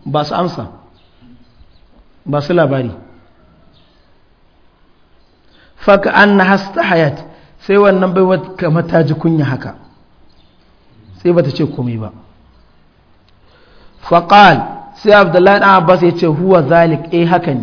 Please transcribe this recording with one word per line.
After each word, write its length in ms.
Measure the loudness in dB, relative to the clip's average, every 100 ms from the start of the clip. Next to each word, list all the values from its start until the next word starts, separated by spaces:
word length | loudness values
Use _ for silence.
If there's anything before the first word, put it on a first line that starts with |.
Ba 220 | -8 -6 -4
su 80 | -6
amsa. 320 | -6 -8 -16 -18 _ _ _ _ -20 -20 _ _ _ _ _ _ _ _ -8
Ba 140 | -6
su 100 | -2
labari. 380 | 0 0 -2 -6 -10 -20 -20 _ _ _ _ _ _ _ _ _ _ _ _ _ _ _ _ _ _ _ _ _ _ _ _ _ -6
Faka 320 | 0 0 2
annaha 440 | 2 2 2 2 0
istahayat. 580 | -2 -6 -2 0 -2 -4 -14 -20 _ _
Sai 140 | -2 2
wannan 320 | 2 2 0
baiwar 420 | 0 0 -2 -6 -8
kamar 240 | -4 -2
ta 160 | 0 0
ji 120 | 0 -2
kunya 300 | -2 -2 -2
haka. 340 | -6 -10 -16 -20 _ _ _ _ _ _ _ _ _ _ _ -20 -8
Sai 100 | -2
bata 200 | 0 0
ce 120 | -2 -6
komai 320 | -6 -8 -8
ba. 140 | -12 -16 -20 _ _ _ _ _ _ _ _ _ _ _ _ _ _ -20 -20 _
Faqal, 560 | -2 -2 2 6 6 4 -2 -12 -20 -6
sai 160 | 2
Abdullahi 460 | 4 4 2 4 4
dan 100 | 2
Abbas 320 | 2 2 2
ya 100 | 2 0
ce, 80 | -2
"Huwa 380 | -2 0 2 2
zalik, 460 | 2 2 0 -4
eh, 120 | -2 0
hakan 320 | 0 -2 -6